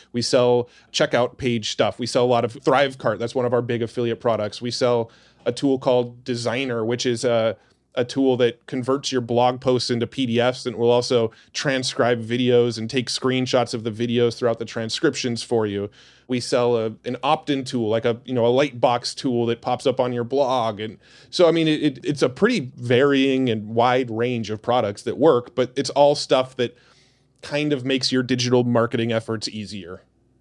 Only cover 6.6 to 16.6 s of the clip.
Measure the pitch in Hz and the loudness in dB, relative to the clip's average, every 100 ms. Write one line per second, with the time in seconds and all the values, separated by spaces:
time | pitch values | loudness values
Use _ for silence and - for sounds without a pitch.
6.6 | 135 117 110 123 127 117 127 117 110 98 | -4 -4 -2 -2 -2 -2 0 2 0 -2
7.6 | _ _ _ - 127 139 131 123 120 - | _ _ _ -4 -4 0 2 4 2 0
8.6 | - 131 127 139 - 131 117 117 123 127 | -10 -8 -2 -2 -2 -4 0 2 2 0
9.6 | 127 127 - 117 117 - 127 117 123 127 | 0 0 0 -4 -4 -4 -2 0 0 -2
10.6 | 127 107 120 120 123 123 113 - _ - | -8 -2 2 2 2 0 0 -4 _ -6
11.6 | 147 135 131 - 120 120 110 123 123 120 | -2 -2 -4 0 2 2 -2 -2 2 4
12.6 | 120 110 110 135 120 - 131 131 127 127 | 2 -2 -4 -4 -2 -2 0 0 0 0
13.6 | 117 120 113 107 120 120 120 - 120 117 | 0 -4 -6 -4 -2 2 0 0 -2 -2
14.6 | 113 117 110 - 156 131 127 117 - 117 | -6 -8 -8 0 -2 0 -6 -6 -2 -2
15.6 | 107 101 104 _ - _ - 127 - 127 | 0 -2 -6 _ -20 _ -6 -6 -2 0